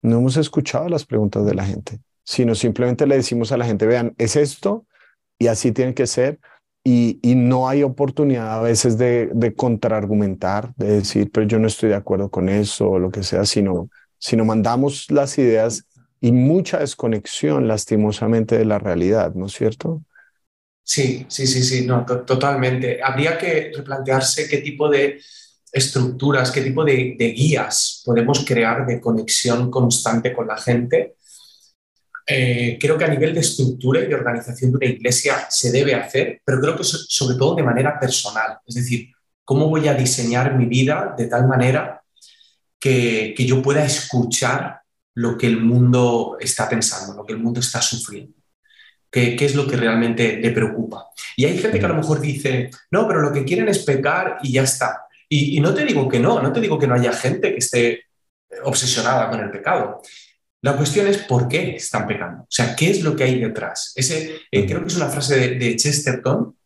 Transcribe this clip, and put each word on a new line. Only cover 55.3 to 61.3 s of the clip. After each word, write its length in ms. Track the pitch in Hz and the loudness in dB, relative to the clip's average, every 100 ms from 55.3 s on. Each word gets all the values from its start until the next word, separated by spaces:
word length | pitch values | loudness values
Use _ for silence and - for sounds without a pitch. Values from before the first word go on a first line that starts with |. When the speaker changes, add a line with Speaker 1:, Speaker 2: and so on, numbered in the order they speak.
| 151 143 147 | 0 2 2
Speaker 2:
y 40 | |
no 120 | 151 | 2
te 120 | - 302 | 2 0
digo 240 | 175 131 | 0 0
que 100 | 120 | 2
no, 220 | 175 226 | 2 2
no 100 | - | 0
te 80 | - | 0
digo 180 | 214 156 | 0 0
que 80 | 139 | 2
no 80 | 123 | 2
haya 180 | 120 | 2
gente 380 | 123 - - 185 | 0 -2 0 -2
que 60 | - | -2
esté 440 | - 120 120 117 _ _ _ _ _ - | -2 2 2 0 _ _ _ _ _ -8
obsesionada 680 | 139 - 127 113 117 127 110 | -4 -2 -2 0 0 0 0
con 100 | 113 | -4
el 120 | 101 | -6
pecado. 500 | 98 147 185 107 - - - - _ _ _ | -6 -2 -2 -2 -8 -16 -20 -20 _ _ _
La 140 | 131 135 | -2 0
cuestión 320 | 147 202 202 | 0 2 2
es 120 | - | 2
por 280 | - | 2